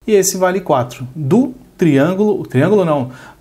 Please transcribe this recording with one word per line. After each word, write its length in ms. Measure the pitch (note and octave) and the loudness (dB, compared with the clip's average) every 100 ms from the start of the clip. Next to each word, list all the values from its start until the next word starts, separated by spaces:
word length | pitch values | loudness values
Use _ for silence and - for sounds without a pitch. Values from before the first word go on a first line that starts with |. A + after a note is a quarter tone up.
| - | 0
e 80 | |
esse 220 | G#3 F#3 F#3 | 2 2 0
vale 260 | F#3 F#3 | 0 -2
quatro. 460 | F#3 C3+ A#2+ - B2+ E3 | -2 -2 -2 -8 -14 -8
Do 380 | C3+ G#3+ C#4 - - - | 0 2 0 -4 -14 -2
triângulo, 640 | E3+ C3+ D#3 F#3+ G#3+ - | 2 2 2 0 0 -2
o 40 | D#3 | -2
triângulo 380 | B2+ E3 G#3 | 0 2 2
não, 280 | E3+ D3 B2+ - - - | 2 -2 -4 -10 -20 -4